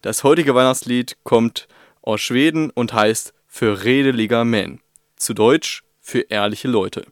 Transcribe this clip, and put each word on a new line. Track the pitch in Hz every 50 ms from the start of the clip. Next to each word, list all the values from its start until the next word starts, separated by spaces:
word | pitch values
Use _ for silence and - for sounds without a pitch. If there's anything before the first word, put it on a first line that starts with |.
| -
Das | - 110 - -
heutige | 139 156 170 160 139 127
Weihnachtslied | 127 127 131 131 - - 123 123 123 123 - - _ _
kommt | - 120 117 113 117 _ - - _ _ _ _ _ _ _ -
aus | - 107 104
Schweden | - - 123 123 143 160 156 160 156 139
und | - - 120 113 -
heißt | 113 107 110 110 - - - _ _ _
Für | _ - - 123 110 107 95 95
redeliga | 117 127 139 139 135 131 117 110 104 120 117 117
Män. | 117 117 107 92 - - - _ _ _ _ _ _ _
Zu | _ - - 113
Deutsch, | 101 107 117 139 165 - - - - _ _ _ _
für | _ - - 120
ehrliche | - _ 110 104 101 104 110 - -
Leute. | 135 123 107 92 92 - - 95 -